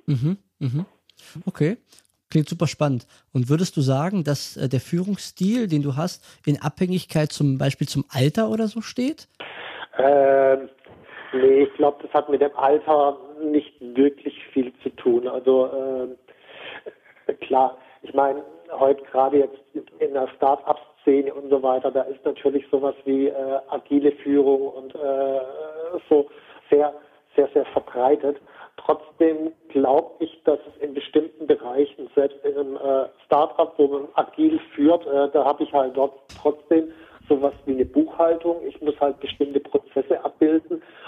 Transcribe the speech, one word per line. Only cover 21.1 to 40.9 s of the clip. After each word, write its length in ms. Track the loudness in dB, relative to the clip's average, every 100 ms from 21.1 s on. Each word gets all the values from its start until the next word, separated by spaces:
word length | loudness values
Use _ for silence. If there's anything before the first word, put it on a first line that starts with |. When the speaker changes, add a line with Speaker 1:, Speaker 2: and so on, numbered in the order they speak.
| 2 0
Speaker 2:
und 160 | -8 0
so 120 | 0
weiter, 280 | 2 0 0
da 120 | -2
ist 220 | -4 -4
natürlich 400 | -6 -2 0 0 0
sowas 240 | -2 -2 -4
wie, 240 | -4 -2 -2
äh, 300 | -2 -4 -6 -6
agile 440 | -10 -2 2 2
Führung 560 | 0 0 2 4 2 -2
und, 260 | -8 -16
äh, 460 | -8 -4 -2 -2 -2 -6 -12 -14 -12 -10 -10 -4
so 220 | -2 -2 -10 -20 -20 _
sehr, 240 | 2 2 -4 -20 _ _ -2
sehr, 120 | 0
sehr 140 | 0 -2
verbreitet. 720 | -6 -6 0 2 2 0 -6 -14 -20 -20 -6
Trotzdem 760 | -2 -2 -4 0 0 2 -6 -10 -6
glaub 480 | 0 2 2 0 -8
ich, 220 | -10 -4
dass 140 | -2 -2
es 220 | -6 -12
in 120 | -10
bestimmten 520 | -8 -2 -2 -2 -6 -2
Bereichen, 640 | -2 0 -2 -2 -4 -4
selbst 280 | 0 0 -2
in 120 | -6 -4
einem, 200 | -6 -6
äh, 320 | -2 -2 -2 -10 _
Start-up, 480 | 0 2 0 -2 2
wo 120 | 2
man 200 | 2 -4
agil 440 | -4 -4 0 0 0 -4
führt, 320 | 2 4 4 2
äh, 220 | 0 2
da 120 | 2
hab 160 | 2 0
ich 100 | 0
halt 220 | 0 0
dort 240 | 0 -2 -2 -20 -4
trotzdem 480 | -2 -2 2 2 2 -8 -20 -20 -2
sowas 240 | 0 0 -2 -6
wie 60 |
eine 120 | -2
Buchhaltung. 840 | 0 0 0 2 0 2 -2 -4 -8
Ich 140 | -6
muss 180 | -6 0
halt 200 | -2 -2
bestimmte 400 | -10 -4 -2 -2
Prozesse 640 | -2 -2 -2 -6 -4 -4
abbilden 580 | -4 0 2 2 -2 -8 -10